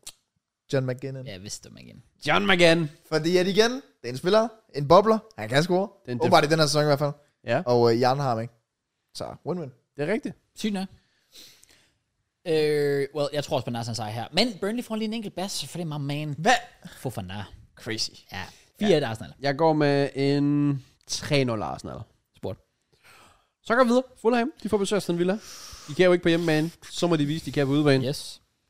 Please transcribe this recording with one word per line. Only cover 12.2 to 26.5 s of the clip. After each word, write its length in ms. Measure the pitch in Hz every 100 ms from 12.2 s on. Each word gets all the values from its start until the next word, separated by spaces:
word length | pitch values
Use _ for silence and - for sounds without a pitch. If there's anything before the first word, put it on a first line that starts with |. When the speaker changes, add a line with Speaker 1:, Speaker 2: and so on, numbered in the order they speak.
| _ _ 180
Speaker 2:
Øh, 600 | 156 151 151 143 143 139 151
well, 120 | 139
jeg 100 | 147
tror 120 | - 143
også 100 | 120
på 40 |
en 60 | 117
Arsenal-sejr 340 | 113 113 107
her. 160 | 113 110
Men 160 | 165 247 180
Burnley 220 | 196 240
får 120 | - 220
lige 120 | 220
en 60 |
enkelt 220 | 226 202 -
bas, 300 | 190 - 139
for 120 | 165
det 140 | 170
er 80 | 147
my 40 | 139
man. 300 | 143 151 143
Speaker 1:
Hvad? 140 | 185 254 - _ - -
Speaker 2:
Fofana. 460 | 135 - 92 101 - - - _
Speaker 1:
Crazy. 340 | - 110 - - -
Speaker 2:
Ja. 120 | 92 92 - _ -
Fire 180 | 208 156
et 60 |
Arsenal. 300 | 127 110 143 -
Speaker 3:
Jeg 180 | 139 135
går 160 | 165
med 360 | 156 143 139 139 -
en 680 | 139 143 143 147 143 139 - _ -
tre 360 | - - 143
nul 180 | 127 110
Arsenal. 380 | 76 69 82 64 - _ _ _
Speaker 2:
Spurgt. 240 | 104 - _ _ _ _ _ - - _ _ _
Speaker 3:
Så 120 | - 233
går 80 |
vi 40 | 247
videre. 160 | 247 262 _
Fulham, 300 | 220 240 240 -
de 60 | 208
får 80 | 214
besøg 180 | 196 202
af 20 |
Aston 200 | - 175
Villa. 200 | 180 214 - - - - -
De 60 | 147
kan 100 | 180
jo 60 |
ikke 100 | 180
på 60 | 175
hjemmebane. 420 | 165 170